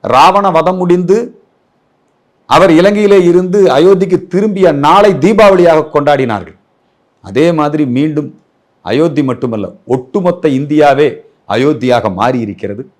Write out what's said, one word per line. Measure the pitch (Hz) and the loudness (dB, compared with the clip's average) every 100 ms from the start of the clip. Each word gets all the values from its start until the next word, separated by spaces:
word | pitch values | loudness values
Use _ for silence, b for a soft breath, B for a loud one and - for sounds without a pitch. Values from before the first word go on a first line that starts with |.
ராவண | 101 127 165 196 196 | 0 2 4 2 0
வதம் | 160 165 185 | 0 -2 -2
முடிந்து | 180 175 180 208 240 - _ _ _ _ _ _ _ _ _ _ | 0 0 2 -2 -2 -14 _ _ _ _ _ _ _ _ _ _
அவர் | - 143 185 | -2 2 4
இலங்கையிலே | 160 196 208 208 202 | 4 2 2 2 4
இருந்து | 175 175 185 202 | 4 2 0 0
அயோத்திக்கு | 185 131 180 190 190 180 - | 2 2 2 0 -2 -4 -2
திரும்பிய | 180 220 196 180 | -4 -2 0 0
நாளை | 143 147 190 202 | 2 2 4 2
தீபாவளியாக | 156 170 220 202 190 170 156 156 | 2 0 4 4 4 2 2 0
கொண்டாடினார்கள். | 147 143 143 127 104 90 _ _ _ _ _ _ _ | -2 0 0 -2 -6 -10 _ _ _ _ _ _ _
அதே | 92 107 170 | -6 0 0
மாதிரி | 160 147 151 | 0 -2 -2
மீண்டும் | 139 123 156 151 139 - _ _ _ _ | -2 -2 -2 -4 -8 -18 _ _ _ _
அயோத்தி | - 123 165 147 | -6 -2 -2 -2
மட்டுமல்ல, | 135 120 123 110 92 - | -4 -4 -6 -6 -10 -14
ஒட்டுமொத்த | - 127 - 208 175 175 156 | -6 -6 -4 -4 -2 -2 -2
இந்தியாவே | 135 143 151 147 135 151 90 _ _ - | -2 -2 2 2 2 0 -2 _ _ -6
அயோத்தியாக | 107 139 135 123 120 107 | -2 -2 -2 -2 0 -2
மாறி | 92 117 127 | -2 -2 -2
இருக்கிறது. | 107 104 98 104 - | -6 -8 -10 -12 -16